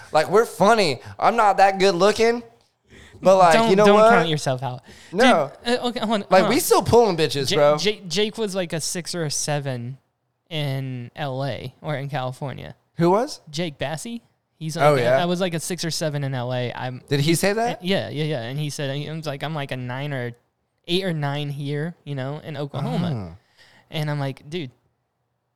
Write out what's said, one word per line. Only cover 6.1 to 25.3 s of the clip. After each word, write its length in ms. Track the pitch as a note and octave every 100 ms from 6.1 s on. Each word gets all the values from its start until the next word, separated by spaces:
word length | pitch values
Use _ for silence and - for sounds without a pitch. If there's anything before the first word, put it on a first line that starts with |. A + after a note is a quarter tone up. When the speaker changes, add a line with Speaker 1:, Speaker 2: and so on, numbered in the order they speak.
Speaker 2:
on, 80 | A3 G3+
Speaker 1:
Like, 100 | F#3
Speaker 2:
hold 80 | G3+
Speaker 1:
we 80 | C#4
Speaker 2:
on. 40 |
Speaker 1:
still 220 | - F#4+
pulling 340 | G3 A#3 A3+ E3
bitches, 340 | D#3 C3 B2+
Speaker 2:
Ja-, 40 | D#3+
Speaker 1:
bro. 200 | D3 D3+
Speaker 2:
Ja-, 220 | F3+ G#3 F#3+
Jake 300 | E3 G#3+ A#3
was, 180 | G#3+ F#3+
like, 160 | F3
a 80 | E3
six 340 | - F#3 -
or 100 | F3
a 60 | D3+
seven 680 | - - D3 C#3 B2 A#2+ C3+ _ _ _ _ -
in 640 | D#3 D3 C3+ C3+ B2+ A#2+
L 300 | - C#3+ C3
A 300 | C3+ G#2+ C3+ -
or 140 | D#3+ C#3
in 120 | C#3+
California. 680 | C#3 B2+ C3 C#3 G#2+ - - _
Speaker 1:
Who 160 | - E3+
was? 300 | G3 C#4+ - -
Speaker 2:
Jake 280 | D3 F3 C#3
Bassey. 440 | C#3 D#3 A#3 A#3 _ _ _ -
He's 160 | D#3 E3
Speaker 1:
Oh, 140 | D3+
Speaker 2:
like, 80 | C#3
Speaker 1:
yeah? 200 | A#2+ C3
Speaker 2:
I 40 | F3
was, 120 | F3+
like, 140 | F#3
a 80 | E3
six 240 | - -
or 60 | E3+
seven 340 | - D#3 C#3+
in 80 | C#3
L 180 | C3 A#2+
A. 180 | B2+ A#2+
I'm 300 | - B2+ B2+ -
Speaker 1:
Did 100 | C#3+
he 140 | C#3+
say 180 | E3 F#3+
that? 320 | G#3 A#3 -
Speaker 2:
Yeah, 240 | F3 F#3+ G#2
yeah, 160 | C#3
yeah. 160 | D3+ C#3+
And 160 | A2+ C#3
he 120 | D3+
said, 260 | - C#3 C#3
he 140 | D3
was 160 | D#3+ D#3
like, 160 | C#3+
"I'm, 120 | C#3+
like, 160 | D#3+ C#3
a 60 | C3
nine 380 | B2 B2+ D3
or 180 | C3+ A#2+ A#2 _ _ _ _ -
eight 160 | F3+
or 80 | F#3+
nine 380 | D#3+ C#3+ C#3+ C#3+
here, 440 | C#3+ C#3+ D3 E3 E3+
you 100 | D3
know, 260 | C#3+ C3 D3+
in 140 | C#3+ C#3
Oklahoma." 800 | C#3+ C3+ F#3+ B3+ F3 B2 F2+
Speaker 1:
Oh. 20 | F2+ _ _ _ _ _
Speaker 2:
And 200 | D#3 D3+
I'm 80 | D3
like, 300 | C#3 C3 D3
"Dude, 220 | F3 C3+ - _ _ _ _ _